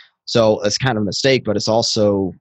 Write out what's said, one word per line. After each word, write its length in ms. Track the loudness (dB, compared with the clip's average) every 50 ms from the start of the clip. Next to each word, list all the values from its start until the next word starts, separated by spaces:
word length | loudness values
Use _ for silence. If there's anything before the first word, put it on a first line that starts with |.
| -20 _ _ _ _
So 340 | -2 0 2 4 4 2 2
it's 180 | 0 -2 -2 -2
kind 180 | -2 -2 -2
of 60 | -2
a 20 | -2
mistake, 400 | -4 -2 0 0 2 2 0 0
but 120 | -2 -4
it's 120 | -2 0 0
also, 640 | 0 0 0 0 0 0 2 2 2 0 -2 -4 -6 -10